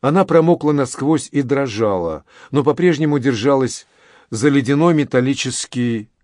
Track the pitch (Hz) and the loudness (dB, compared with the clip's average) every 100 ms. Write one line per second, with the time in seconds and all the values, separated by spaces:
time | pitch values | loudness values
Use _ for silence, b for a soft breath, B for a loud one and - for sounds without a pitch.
0 | 131 170 190 165 160 170 147 147 127 - | 2 2 4 4 4 2 0 0 -2 -4
1 | 135 156 - 139 127 139 139 104 110 95 | -2 -2 -2 -4 -2 -2 -2 -2 -2 0
2 | 85 78 _ B B 135 135 110 180 151 | -4 -8 _ B B 0 0 2 2 2
3 | 151 147 127 117 123 139 127 - - b | 0 0 0 0 2 2 0 -4 -16 b
4 | b b b 113 139 139 123 143 170 156 | b b b -2 2 2 0 2 2 2
5 | 135 127 127 135 135 123 - 123 123 113 | 0 0 0 -2 -4 -6 -8 -4 -2 -4
6 | 107 _ | -8 _